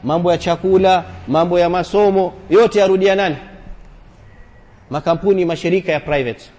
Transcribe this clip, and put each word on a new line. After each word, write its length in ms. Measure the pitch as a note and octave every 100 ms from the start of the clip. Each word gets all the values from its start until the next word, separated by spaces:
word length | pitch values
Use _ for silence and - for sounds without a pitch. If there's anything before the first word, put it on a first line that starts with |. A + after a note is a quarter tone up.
mambo 280 | A#2+ E3 F3
ya 60 | E3
chakula, 640 | F3+ E3+ F#3+ F#3 F#3+ F#3 E3 - -
mambo 320 | D3+ F3 F3
ya 100 | E3+
masomo, 640 | F3+ F3 G3 G#3 F#3+ F3+ - -
yote 300 | F3+ A3+ G#3
yarudia 360 | F#3+ F#3+ G3
nani? 200 | F#3+ F#3+ C3 - - - - - - - - - - - - - - -
Makampuni, 560 | C#3+ E3 E3 F#3+ F#3+
mashirika 460 | E3+ E3 E3+ F#3 F3+
ya 80 | D3+
private. 460 | C#3+ D3 B2 A2+ -